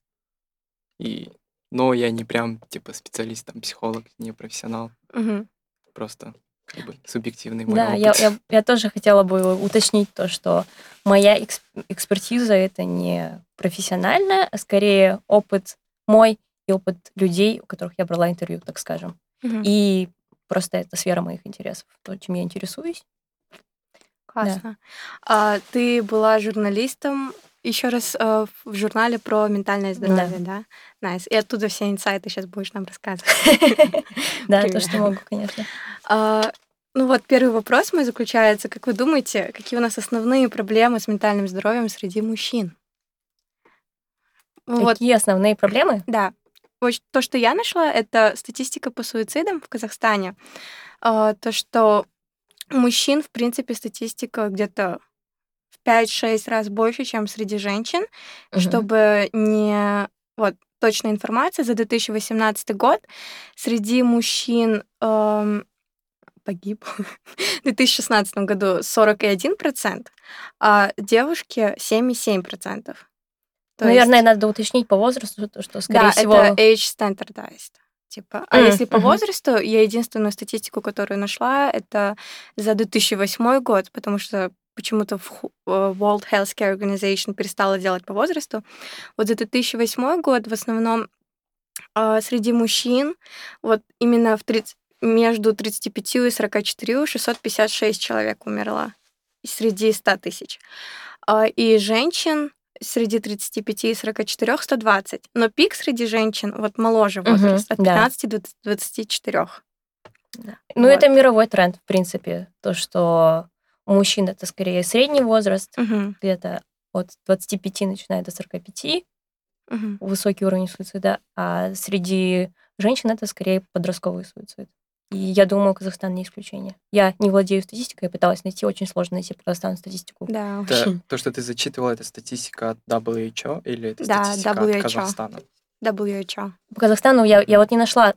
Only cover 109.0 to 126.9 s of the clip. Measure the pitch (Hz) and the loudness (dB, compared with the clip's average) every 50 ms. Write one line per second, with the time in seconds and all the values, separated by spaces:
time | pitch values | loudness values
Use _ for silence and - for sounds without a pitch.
109 | 220 208 - - - 214 - - 170 175 - - _ _ _ _ _ _ _ _ | -6 -6 -6 -6 -6 -2 -2 -2 -2 -2 -8 -18 _ _ _ _ _ _ _ _
110 | _ - _ _ _ _ - - - - - - _ _ - 233 240 262 277 277 | _ -20 _ _ _ _ -20 -20 -20 -20 -20 -20 _ _ 0 6 8 8 8 10
111 | 285 277 269 269 262 262 226 214 226 226 - 196 180 175 180 - _ - 190 185 | 8 8 8 8 8 8 6 6 4 4 4 2 2 2 2 -4 _ 0 0 0
112 | 180 175 - 185 - 175 170 175 185 - _ _ - 202 180 175 - - - 180 | 0 -2 -6 -10 -8 -8 -8 -8 -8 -14 _ _ -6 -6 -4 -4 -8 -6 -2 0
113 | 175 170 165 165 165 160 160 165 170 - _ _ _ _ _ _ _ - 202 196 | 0 2 4 4 4 4 4 2 -4 -10 _ _ _ _ _ _ _ 2 4 4
114 | 202 190 - 208 190 185 196 - 190 - - - 190 185 180 180 175 - - 233 | 4 2 0 0 -2 -2 -4 -8 -12 -14 -8 -6 -4 -2 -2 -2 -2 0 2 2
115 | 262 285 294 277 254 226 220 220 208 196 190 196 - - _ - 240 208 214 208 | 2 4 2 0 2 4 2 2 2 0 -2 -2 -4 -8 _ -4 -2 -2 -2 -2
116 | 196 202 196 - - 196 185 180 - 180 180 - - _ _ _ _ _ - 185 | -2 -4 -8 -6 -4 -4 -4 -4 -6 -8 -10 -10 -12 _ _ _ _ _ -6 -6
117 | 180 180 - _ _ - 190 190 - - 208 190 - 196 - - 202 190 196 196 | -6 -6 -12 _ _ -2 -2 -2 -2 -6 -8 -6 -6 -8 -6 -4 -4 -4 -4 -8
118 | - - 190 185 180 180 - - 180 - - 175 175 190 - - - 294 311 359 | -8 -6 -6 -6 -6 -8 -14 -16 -16 -14 -14 -14 -14 -14 -16 -10 -6 -4 -4 -4
119 | - _ _ _ _ _ _ _ _ _ _ _ _ _ 240 220 214 208 202 202 | -6 _ _ _ _ _ _ _ _ _ _ _ _ _ -8 -6 -6 -8 -8 -8
120 | 190 196 196 190 - 208 190 - 196 190 190 185 185 180 - - 190 - - 196 | -6 -6 -6 -2 -2 -2 -2 0 0 0 0 0 -2 -6 -8 -14 -16 -12 -10 -4
121 | 185 196 196 - _ _ _ 190 180 180 175 180 180 190 196 190 - 190 196 196 | -2 -2 -2 -2 _ _ _ -8 -6 -4 -4 -4 -4 -4 -6 -10 -8 -4 -4 -4
122 | 175 180 190 185 185 185 185 180 185 180 _ _ _ _ _ - 196 220 262 - | -2 -2 -2 0 0 0 0 0 -2 -4 _ _ _ _ _ -2 0 0 0 0
123 | - 220 226 214 214 202 - - 190 190 190 190 185 _ _ 180 170 180 175 - | -2 -2 -2 -2 -6 -10 -10 -6 -2 -2 -2 -2 -2 _ _ -4 -4 -4 -6 -6
124 | - 180 180 180 180 - _ - 208 - - - - - _ _ _ _ _ _ | -6 -6 -6 -6 -12 -14 _ -20 -20 -20 -20 -20 -20 -20 _ _ _ _ _ _
125 | _ _ 202 190 190 190 185 202 196 185 196 202 202 196 190 - 190 190 180 - | _ _ -8 -6 -6 0 4 4 4 4 4 2 2 0 0 -2 -6 -10 -8 -8
126 | - 190 180 185 185 - _ 208 202 - - 196 196 190 190 _ _ _ | -8 -6 -6 -8 -10 -12 _ -20 -18 -16 -14 -14 -14 -14 -16 _ _ _